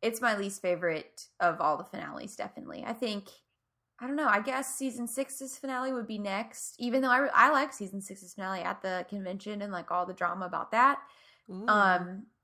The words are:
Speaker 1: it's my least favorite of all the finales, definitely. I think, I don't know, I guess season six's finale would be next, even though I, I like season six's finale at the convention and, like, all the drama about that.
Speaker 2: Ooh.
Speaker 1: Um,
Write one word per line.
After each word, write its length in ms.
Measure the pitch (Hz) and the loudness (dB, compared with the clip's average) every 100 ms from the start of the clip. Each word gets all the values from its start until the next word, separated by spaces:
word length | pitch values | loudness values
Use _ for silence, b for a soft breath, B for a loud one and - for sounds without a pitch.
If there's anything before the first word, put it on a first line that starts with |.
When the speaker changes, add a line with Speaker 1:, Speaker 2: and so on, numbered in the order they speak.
Speaker 1:
it's 200 | 226 226 | -2 0
my 140 | 240 208 | 0 0
least 240 | 196 196 | -2 -2
favorite 640 | 180 170 170 156 - - - - | -2 0 0 -2 -6 -16 -16 0
of 200 | 175 160 | 2 4
all 160 | 151 147 | 2 0
the 60 | |
finales, 520 | - 196 151 147 - | -4 -10 -8 -10 -10
definitely. 480 | - - - - 78 | -8 -10 -10 -12 -10
I 80 | - | -8
think, 360 | 226 233 202 196 - _ _ _ _ _ - | -4 -4 -4 -10 -20 _ _ _ _ _ -12
I 60 | 254 | -6
don't 80 | 294 | 0
know, 100 | 277 | 4
I 140 | 202 | 4
guess 340 | 214 262 277 | 2 -2 -4
season 320 | - 269 233 233 | -4 -4 -4 -4
six's 500 | - 269 - 262 - | -4 -4 -8 -12 -8
finale 340 | 269 254 262 | -6 -4 -2
would 120 | 254 | -4
be 140 | 214 214 | -4 -6
next, 560 | 202 196 226 - - - | -2 -4 -4 -10 -14 -6
even 220 | 240 262 | 0 2
though 80 | 262 | 4
I, 180 | 247 277 | 4 6
I 160 | - 254 | 6 8
like 220 | 285 285 | 6 2
season 280 | - 196 196 | -4 -8 -8
six's 320 | - 196 180 | -10 -14 -14
finale 240 | - 190 190 | -8 -6 -2
at 220 | 180 202 | -4 -4
the 240 | 190 185 180 | -2 -4 -4
convention 520 | 202 185 190 208 208 | -6 -6 -8 -8 -8
and, 100 | 202 | -6
like, 180 | 180 170 | -6 -2
all 160 | 180 | -2
the 80 | 180 | -2
drama 320 | 185 175 185 | -2 -2 -2
about 260 | 180 165 - | -4 -4 0
that. 280 | 220 262 277 B B B B - | 4 4 4 B B B B -12
Speaker 2:
Ooh. 160 | 185 220 | -2 4
Speaker 1:
Um, 600 | 208 190 180 180 190 - _ | 6 8 6 0 -8 -14 _